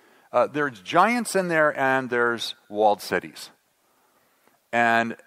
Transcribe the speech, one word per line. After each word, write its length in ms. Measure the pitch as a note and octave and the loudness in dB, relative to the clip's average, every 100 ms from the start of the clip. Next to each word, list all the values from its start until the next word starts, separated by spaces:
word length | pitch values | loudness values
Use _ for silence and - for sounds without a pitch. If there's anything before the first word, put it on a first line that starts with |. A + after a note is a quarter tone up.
| _ _ _ | _ _ _
Uh, 160 | B2 G#2 | 0 0
there's 340 | C#3 C#3+ G#2+ | 0 -4 -6
giants 540 | F#2 E3 G#3 A#3+ G#3+ F#3+ | -2 2 4 2 -2 -2
in 140 | F3+ | 0
there, 280 | D#3+ D3+ B2+ | 2 2 2
and 300 | C3+ C3 B2+ | 0 0 0
there's 460 | A#2+ A#2 A#2 - - _ | 0 0 -2 -8 -12 _
walled 320 | G#2 G#2+ G2+ | 0 2 2
cities." 520 | - F#2 D#2+ - - _ _ _ _ _ _ _ _ _ _ _ _ | -2 -4 -4 -12 -20 _ _ _ _ _ _ _ _ _ _ _ _
And 420 | A#2+ A#2 A#2 A#2 - | 0 2 2 0 -6